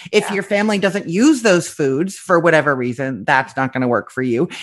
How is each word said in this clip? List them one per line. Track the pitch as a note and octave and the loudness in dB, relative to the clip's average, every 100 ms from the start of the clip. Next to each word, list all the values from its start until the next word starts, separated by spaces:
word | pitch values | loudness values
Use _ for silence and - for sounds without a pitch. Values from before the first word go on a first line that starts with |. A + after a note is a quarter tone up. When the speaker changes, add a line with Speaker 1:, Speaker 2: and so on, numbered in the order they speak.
| - | -2
Speaker 1:
If | G#3 | -2
Speaker 2:
Yeah. | G#3 | 0
Speaker 1:
your | G3+ | -4
family | G3 G3+ G#3+ G3+ | -2 -2 0 0
doesn't | F#3+ F#3+ E3 | 0 -2 -4
use | F3+ C#4+ C4+ | 2 4 4
those | A3+ F3 - | 4 2 0
foods | - C#3 C3+ F#3+ - | -4 -2 0 -4 -6
for | - F3 | 0 2
whatever | E3 D#3 D3 | 4 2 2
reason, | C3 B2 B2 C3+ A#2 | 0 -2 -4 -6 -4
that's | B2+ C3+ C3+ - | 0 0 0 -2
not | C3 | -2
gonna | C3 B2+ | -2 0
work | A2+ - | 0 -2
for | - | -4
you. | B2+ A#2 F3 - | -2 0 -2 -4